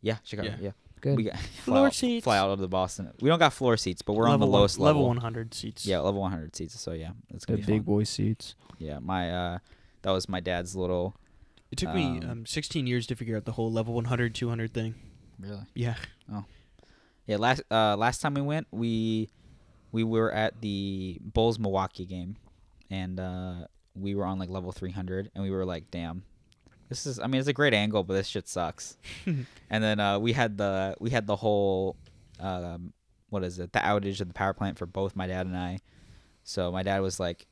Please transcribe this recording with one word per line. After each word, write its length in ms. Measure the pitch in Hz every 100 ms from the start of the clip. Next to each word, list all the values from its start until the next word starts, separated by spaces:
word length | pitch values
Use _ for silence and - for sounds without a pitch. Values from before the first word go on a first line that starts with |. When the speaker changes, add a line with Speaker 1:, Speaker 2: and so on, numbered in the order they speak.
Speaker 1:
Yeah, 160 | 107 110
Chicago. 240 | - 104 104
Speaker 2:
Yeah. 80 | -
Speaker 1:
Yeah. 120 | 101 - - -
Speaker 3:
Good. 140 | 139 139
Speaker 1:
We 60 |
got 120 | 107 -
<laughs> 20 |
fly 100 | - - -
Speaker 2:
Floor 120 | 262 277
Speaker 1:
out, 60 |
Speaker 2:
seats. 300 | - 254 233
Speaker 1:
fly 140 | 135 104
out 100 | 98
of 80 | 98
the 80 | 95
Boston. 420 | 92 92 - 92 -
We 80 | 123
don't 100 | 165
got 140 | 160
floor 240 | - 127 113
seats, 240 | - 90
but 120 | -
we're 120 | 104 117
on 120 | 143
the 60 | 104
Speaker 2:
Level 60 |
one, 80 | 101
Speaker 1:
lowest 180 | 101 -
Speaker 2:
level 220 | 120 151
Speaker 1:
level. 60 | 131
Speaker 2:
one 80 | 120
hundred 340 | 117 113 113
seats. 320 | - 107 110
Speaker 1:
Yeah, 140 | 104 92
level 240 | 78 98
one 80 | 95
hundred 260 | 92 80 -
seats. 240 | 85 -
So 120 | -
yeah, 180 | 82 80 95 -
it's 160 | -
Speaker 4:
The 80 | -
Speaker 1:
gonna 140 | 110 104
be 60 |
Speaker 4:
big 80 | 107
Speaker 1:
fun. 140 | 107
Speaker 4:
boy 100 | 104
seats. 500 | 107 - 104 110 - - - -
Speaker 1:
Yeah, 220 | 80 71
my, 300 | 65 92 87
uh, 280 | 90 90 90 - - - _
that 100 | 95
was 180 | 92 90
my 100 | 92
dad's 340 | 87 87 87
little. 400 | 98 90 90 90 - _ - - _ _
Speaker 2:
It 60 | 131
took 180 | 185
me, 260 | 190 143 123
Speaker 1:
Um, 100 | 120
Speaker 2:
um, 160 | 120 113
sixteen 400 | - 151 165 127
years 200 | 123 113
to 60 |
figure 220 | 120 113 110
out 80 |
the 80 | 104
whole 180 | 113 113
level 220 | 113 113
one 140 | 120 117
hundred, 280 | 123 120
two 140 | 110 120
hundred 240 | 117 113
thing. 220 | 120 110 113 - - - -
Speaker 1:
Really? 260 | 98 101 -
Speaker 2:
Yeah. 200 | - 120 117 - - -
Speaker 1:
Oh. 120 | 104 101 - _ _ _ _ _ _ -
Yeah. 100 | 104
Last, 240 | 117 135 -
uh, 260 | 110 110 104
last 240 | 117 123
time 140 | 156
we 80 | 139
went, 240 | 139 156 -
we, 600 | 101 117 113 113 110 107 _ - - - - _
we 120 | 113
were 260 | 113 113 113
at 280 | - 110 117
the 560 | 110 101 98 98 95 85
Bulls 360 | - 113 113 110
Milwaukee 460 | 104 95 95 -
game, 320 | 90 92 87 107 - - - _ _
and, 280 | 95 92 92
uh, 360 | 92 90 92 90 - _ _
we 200 | - 98
were 100 | 101 92
on, 120 | 95
like, 120 | 90
level 200 | 95 90
three 200 | 90 92
hundred, 400 | 95 92 92 101
and 80 | -
we 80 | 98
were 140 | 95
like, 260 | 92 85 80
"Damn, 340 | 87 85 87 - - _ _ _ _ -
this 160 | 123 143
is, 120 | 120
I 80 | -
mean, 120 | 131
it's 100 | 135
a 40 |
great 180 | 131 147
angle, 300 | 110 104 107
but 100 | 92
this 120 | 95 95
shit 220 | 104 -
sucks." 480 | - 82 - - - - -
Speaker 2:
<laughs> 120 | - 151 123 - -
Speaker 1:
And 120 | 110
then, 160 | 110 107
uh, 180 | 104 101
we 140 | 113
had 260 | 120 117 101
the, 380 | 101 95 95 90
we 120 | 113
had 180 | 123 104
the 80 | 101
whole, 600 | 113 104 98 92 95 - - - - -
um, 520 | 95 92 87 85 87 - _ _ _
what 160 | 101
is 140 | 92 90
it, 120 | 87
the 60 | 110
outage 420 | 90 104 98 98
of 60 | 95
the 60 |
power 180 | 87 98
plant 240 | 95 98 85
for 80 | 87
both 280 | 95 98
my 120 | 95 92
dad 180 | 92 92
and 100 | 90
I. 220 | 90 92 _ - - - _ _
So 300 | - - 90
my 100 | 90
dad 180 | 95 98
was 200 | 95 92
like 260 | 90 87 -